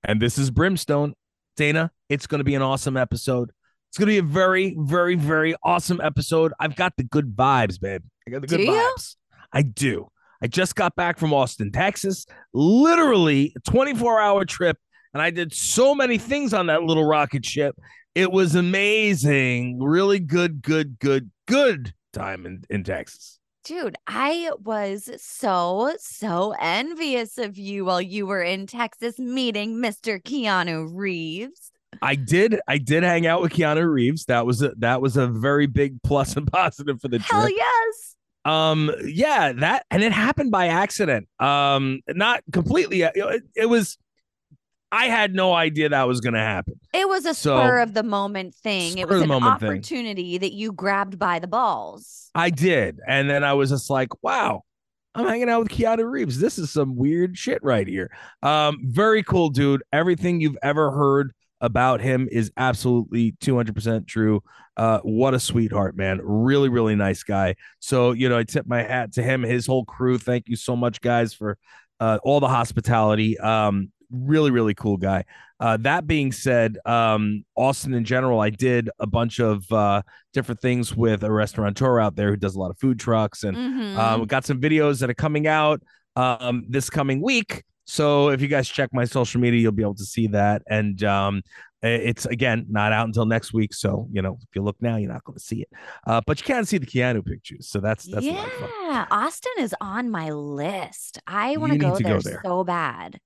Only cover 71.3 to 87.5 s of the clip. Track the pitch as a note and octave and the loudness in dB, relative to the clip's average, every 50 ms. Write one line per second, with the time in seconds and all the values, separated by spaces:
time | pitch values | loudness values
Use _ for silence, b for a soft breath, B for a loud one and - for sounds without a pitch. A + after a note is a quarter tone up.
71.3 | - _ G#2+ G#2 G2+ _ b b b b b b _ _ A2+ A2+ A2 G#2 - C3 | -4 _ -6 -6 -6 _ b b b b b b _ _ 0 0 0 2 2 2
72.3 | C#3+ D3 C#3 B2+ C3 A#2+ A#2 - - - - - A#2+ A2+ A2 G#2+ G#2+ G#2+ A2 G#2+ | 2 4 4 2 2 0 0 0 -4 -4 0 2 2 4 4 4 4 2 2 0
73.3 | A2 - G2 G#2+ A2 A2 G#2+ G#2 G2 G2 F#2+ - _ _ _ _ B2 B2+ B2+ C#3 | 0 0 0 0 2 2 2 2 0 0 -4 -6 _ _ _ _ -10 -8 -2 2
74.3 | D#3 D#3 D3+ C#3+ B2 A#2+ A2+ G#2+ G2+ - - G#2+ G2+ F#2 F#2 F#2+ F#2+ F#2 F#2+ B | 2 4 4 4 2 2 2 0 0 0 0 -2 0 0 0 0 0 -2 -2 B
75.3 | B B B B B _ A#2 A#2 A2+ A2 A2+ C3+ D3+ F3+ E3 D3 E3 D3+ C#3 C3 | B B B B B _ 0 0 0 0 0 0 0 0 0 0 0 0 0 -2
76.3 | A#2 - - C3+ B2 A#2+ A2+ A2 A2 G2 - - A#2+ A#2 A#2 A2+ G#2+ G#2+ G#2+ G#2 | -4 -2 0 2 4 4 2 2 0 -4 -4 0 2 2 4 2 2 2 0 0
77.3 | G#2+ G#2 - _ _ - B2 C3+ C3+ - - C3+ B2+ A#2+ A2+ G2+ B2+ B2+ C3 B2+ | -2 -4 -8 _ _ 0 0 0 0 -2 -4 -4 -2 -2 -2 0 0 0 2 2
78.3 | A#2+ A2 G#2+ G#2+ G#2+ G2+ C3 B2+ B2 A#2+ A2+ A2+ - _ A#2 G#2+ F#2+ A#2 A#2 A#2 | 2 2 2 0 0 0 0 2 2 2 0 -2 -6 _ -6 -2 0 0 -2 -2
79.3 | - - A#2+ A2 G#2+ G2+ F#2 - A2+ G#2+ G#2 G2+ G2+ G2+ G2 b b b b _ | 0 0 0 0 0 -2 -2 -2 0 2 2 2 2 0 -2 b b b b _
80.3 | - - - - A#2 - - B2+ B2 B2 A#2+ - - A2+ A#2 A2+ G#2+ G2+ G#2+ G#2+ | -6 -6 -4 -4 -8 -4 -2 -2 0 0 -2 -4 -2 0 2 2 2 0 0 0
81.3 | G#2+ G#2+ G#2+ G2+ - - G#2 G2+ G2+ - C3 C3 B2 A#2 G#2+ G#2 D#2+ F2+ G#2 G2+ | 2 0 0 0 -2 -2 -2 -2 0 0 2 2 4 4 2 2 0 0 0 0
82.3 | G#2 G#2 G2+ F#2+ F#2 F#2+ F#2+ F2 F2 _ - C3+ B2+ G#2+ - B2 A2+ A2 G#2+ G2+ | 0 0 -2 -4 -4 -4 -6 -6 -6 _ 0 0 0 0 0 0 2 2 0 0
83.3 | - - - G#2 F#2 - B3+ B3 B3+ C4 A3 G#2 G2 G#2 A2+ A2+ A2+ A2+ A2+ G#2 | -4 -6 -6 -4 -4 -4 -4 -4 -4 -4 -6 -4 -2 0 0 2 2 0 -2 -2
84.3 | C#3 C3 C3 - C#3+ B2+ B2+ D3+ D#3 D#3 D3+ D3 C#3+ A#2 B2+ B2 A#2 - D#3 D#3 | -2 -2 -2 -2 -4 -2 0 2 2 2 2 2 2 0 -2 -4 -2 -2 -2 -2
85.3 | D3+ D3+ D3+ D#3 D#3 D#3 D3+ D3+ D3+ - b b b b b b _ B2 B2+ B2+ | -2 0 0 2 2 2 2 2 0 -2 b b b b b b _ 0 0 0
86.3 | A#2+ A2+ B2+ B2 B2 B2 G2+ G#2 A#2+ C#3 C3 - - D#3 C#3 C3+ C3 C3+ F3 B3+ | 0 -2 -2 -4 -4 -4 -4 -4 -4 -4 -4 -2 -4 -2 -2 0 -2 -2 0 0
87.3 | C4 A#3+ G#3 - | 0 0 -2 -4